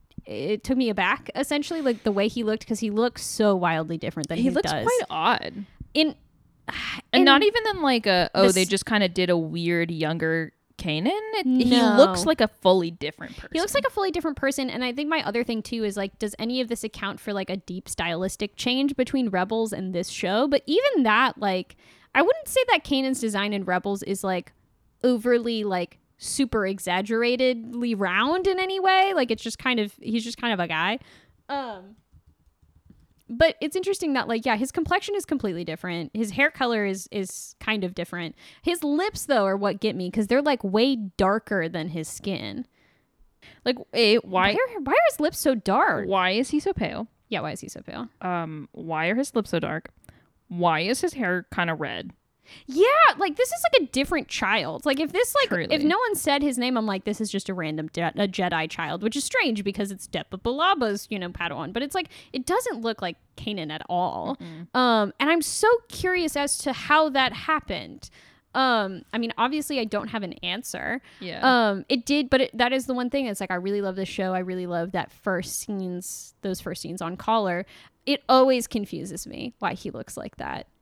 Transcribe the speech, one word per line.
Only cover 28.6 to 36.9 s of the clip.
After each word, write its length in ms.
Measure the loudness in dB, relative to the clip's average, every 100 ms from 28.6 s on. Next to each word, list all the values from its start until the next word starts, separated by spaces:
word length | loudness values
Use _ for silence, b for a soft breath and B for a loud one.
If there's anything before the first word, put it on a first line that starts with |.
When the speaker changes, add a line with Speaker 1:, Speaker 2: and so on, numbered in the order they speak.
Speaker 1:
any 180 | 0 2
way. 340 | 4 6 4
Like, 160 | 4 0
it's 120 | -2
just 160 | -6 -4
kind 220 | 0 0
of, 120 | 0 -4
he's 220 | -4 -4
just 120 | -4 -4
kind 140 | -2
of 80 | 0
a 80 | 0
guy. 300 | 0 0 -2 b b b b -8
Um, 480 | -6 -6 -10 -16 -20 _ -20 _ _ _ _ _ _ _ -20 _ _ -6
but 280 | 4 4 4
it's 140 | -4 -2
interesting 360 | -2 -2 0
that, 120 | 0 0
like, 160 | -2
yeah, 120 | 0 0
his 140 | 0
complexion 420 | -2 0 0 0
is 100 | -6
completely 400 | -2 -2 -2 -4
different. 460 | -6 -8 -6 -6 -6
His 180 | -4 -4
hair 180 | 2 0
color 340 | 2 0 0
is, 240 | 0